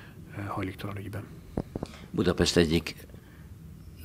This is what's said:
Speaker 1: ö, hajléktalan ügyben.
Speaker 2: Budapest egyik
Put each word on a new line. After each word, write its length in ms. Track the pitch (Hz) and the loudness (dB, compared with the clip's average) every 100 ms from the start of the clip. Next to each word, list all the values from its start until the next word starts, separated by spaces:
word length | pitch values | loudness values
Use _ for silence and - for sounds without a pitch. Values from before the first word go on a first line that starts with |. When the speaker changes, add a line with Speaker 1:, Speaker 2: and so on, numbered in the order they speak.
| - - - - | -16 -16 -12 -8
Speaker 1:
ö, 20 | |
hajléktalan 560 | 101 - 95 - 101 101 | -6 -4 -4 -4 -8 -6
ügyben. 280 | 98 98 - - - - - - - - - | -6 -8 -10 -14 -6 -6 -4 -6 -8 -10 -4
Speaker 2:
Budapest 460 | - 90 85 85 87 | 4 4 6 6 8
egyik 500 | 82 85 - - - - - - - - - - - - | 8 6 2 -6 -14 -16 -18 -18 -16 -14 -14 -16 -16 -16